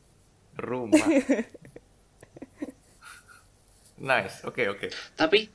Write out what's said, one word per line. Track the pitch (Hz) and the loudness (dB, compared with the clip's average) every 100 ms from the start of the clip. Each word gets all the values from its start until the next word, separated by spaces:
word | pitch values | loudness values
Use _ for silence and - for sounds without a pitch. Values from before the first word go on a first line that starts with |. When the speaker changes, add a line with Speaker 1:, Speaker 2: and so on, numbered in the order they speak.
| _ _ _ _ _ | _ _ _ _ _
Speaker 1:
Rumah. | - - 254 233 302 302 | -10 -6 -4 4 4 6
Speaker 2:
<laughs> | 285 254 233 - - - - _ _ _ - - - - - - - - - - - - - - _ - - - - | 2 2 0 -2 -10 -20 -20 _ _ _ -20 -20 -20 -18 -14 -14 -14 -20 -18 -14 -14 -16 -20 -20 _ -20 -20 -20 -8
Speaker 1:
Nice, | - 123 95 - | 0 0 0 -6
oke, | - - 104 | -6 -2 0
oke. | 101 92 - - | -2 -6 -8 -8
Speaker 3:
Tapi, | - 156 214 220 | 0 4 4 2